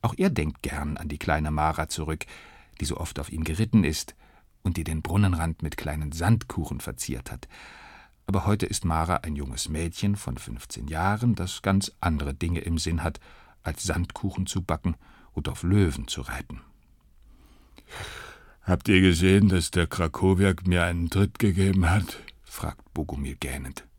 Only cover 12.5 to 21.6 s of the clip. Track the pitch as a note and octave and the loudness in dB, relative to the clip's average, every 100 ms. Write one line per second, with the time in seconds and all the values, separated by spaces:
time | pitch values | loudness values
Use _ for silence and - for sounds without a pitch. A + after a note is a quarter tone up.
12.5 | E2+ - E2 - E2+ D#2+ - - - - | -2 -2 -2 0 0 -2 -4 -16 -20 -20
13.5 | _ - D#2+ F#2 F2 F2 - G2+ - F#2+ | _ -8 -6 -2 -2 -2 -4 -6 -4 -2
14.5 | G2 F2 D#2 F2 D#2+ - - - - D2 | -2 -2 -2 -2 -4 -10 -20 -10 -6 -6
15.5 | C2 F2 G#2 F#2 C2 A#1+ - C2+ - - | -4 2 4 4 2 -6 -8 -8 -10 -10
16.5 | - - _ _ _ _ _ - - - | -12 -16 _ _ _ _ _ -20 -20 -20
17.5 | - _ - - - - - - - - | -20 _ -20 -20 -14 -14 -14 -16 -20 -20
18.5 | - - F2 - F#2 F#2+ E2+ F#2 G2 G2+ | -12 0 0 6 8 8 6 6 8 8
19.5 | F2+ E2+ F#2 E2+ - E2+ - F#2+ F#2 G2 | 4 2 0 0 0 -2 2 2 4 4
20.5 | F2 F2+ F2+ E2+ E2+ E2+ F#2+ G2+ - A2 | 2 2 2 2 0 0 2 0 2 0
21.5 | F2+ | 4